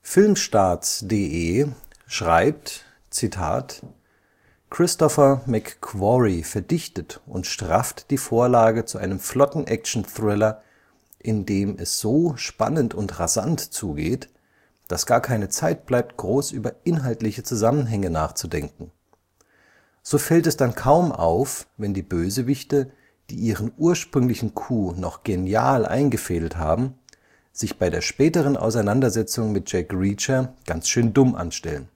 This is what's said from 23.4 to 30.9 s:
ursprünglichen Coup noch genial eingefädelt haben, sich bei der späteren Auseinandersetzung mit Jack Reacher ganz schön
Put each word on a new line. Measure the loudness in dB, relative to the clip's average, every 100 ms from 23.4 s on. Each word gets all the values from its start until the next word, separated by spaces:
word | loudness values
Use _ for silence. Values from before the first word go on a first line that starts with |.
| -2 -2 -4 0
ursprünglichen | 0 0 0 0 2 0 -4 -6
Coup | -4 -2 -2 -2
noch | -6 -6
genial | -4 -2 0 2 4 2 2
eingefädelt | 2 2 0 -2 -2 -2 -2
haben, | 0 0 0 -6 _ _ _ _ _
sich | -8 -8 -2
bei | -2
der | 0
späteren | -4 2 2 4 2 2
Auseinandersetzung | 0 0 2 2 2 0 -2 -2 -2
mit | -2 -2
Jack | -4 -2
Reacher | -2 0 0 0 0 -2 -8 -8
ganz | -6
schön | -2